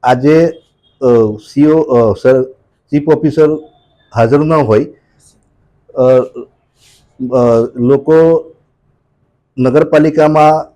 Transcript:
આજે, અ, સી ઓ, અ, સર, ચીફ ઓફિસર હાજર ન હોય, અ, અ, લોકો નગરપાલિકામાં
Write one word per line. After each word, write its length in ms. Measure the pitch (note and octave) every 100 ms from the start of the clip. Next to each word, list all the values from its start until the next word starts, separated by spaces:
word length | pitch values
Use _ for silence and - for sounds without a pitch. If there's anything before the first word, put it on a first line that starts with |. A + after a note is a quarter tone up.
આજે, 440 | B2+ B2+ C3+ D#3+ E3 - _ _ _ _
અ, 40 | C3 A#2+ A2 G#2+ -
સી 120 | - D3+
ઓ, 140 | D#3
અ, 360 | D#3 B2 A2+ -
સર, 200 | B2+ C3 C3 - _ _ _
ચીફ 180 | D3 D3
ઓફિસર 400 | D3+ D#3 C#3+ D3+ D#3 - _ _ _ _
હાજર 240 | A#2 A2+ C#3+
ન 140 | D3+
હોય, 320 | D#3+ B2+ A2 D3+ - _ _ _ _ _ _ _ _ _
અ, 80 | - B2+ B2+ B2+ - - _ _ _ _ _ _ _ B2+ B2+
અ, 60 | A#2+ A#2 A#2+ B2+
લોકો 680 | A#2+ C#3 C#3 D#3+ E3 E3 - _ _ _ _ _ _ _ _ _ _ -
નગરપાલિકામાં 1120 | B2+ C3+ D#3 D#3 D#3 D3+ D3+ D#3 D3+ D#3 C#3+